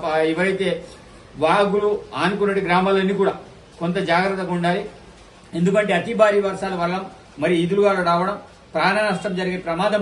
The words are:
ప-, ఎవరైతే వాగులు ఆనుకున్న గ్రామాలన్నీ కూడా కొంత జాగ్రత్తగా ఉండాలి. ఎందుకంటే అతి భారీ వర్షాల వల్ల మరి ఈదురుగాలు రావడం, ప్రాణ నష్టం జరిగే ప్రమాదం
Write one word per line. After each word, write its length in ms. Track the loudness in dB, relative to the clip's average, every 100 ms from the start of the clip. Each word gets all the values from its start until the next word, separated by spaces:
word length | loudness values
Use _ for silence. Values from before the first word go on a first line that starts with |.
ప-, 160 | -2 0 0
ఎవరైతే 360 | 0 0 0 -2 -4 -8 -20 -20 -20 -20 -2
వాగులు 480 | 2 4 2 2 0 -2 -6 -2
ఆనుకున్న 440 | -2 0 0 0 0
గ్రామాలన్నీ 460 | 2 2 2 2 2
కూడా 140 | 0 -2 -14 -20 -20 -8
కొంత 180 | -4 -2 0
జాగ్రత్తగా 420 | 2 2 -2 -4 -2
ఉండాలి. 260 | 0 -2 -6 -16 -20 -20 -20 -20 -10 0
ఎందుకంటే 320 | 2 2 2 0
అతి 160 | -2 2
భారీ 200 | 4 4 0
వర్షాల 300 | -4 -6 -4
వల్ల 140 | -4 -4 -8 -16 -20 -4
మరి 120 | 0 0
ఈదురుగాలు 380 | 2 2 4 2 2
రావడం, 280 | 2 0 -4 -12 -20 -8
ప్రాణ 220 | -2 0 2 0
నష్టం 260 | -2 -4 -4
జరిగే 180 | -4 -6 -6
ప్రమాదం 360 | -2 0 0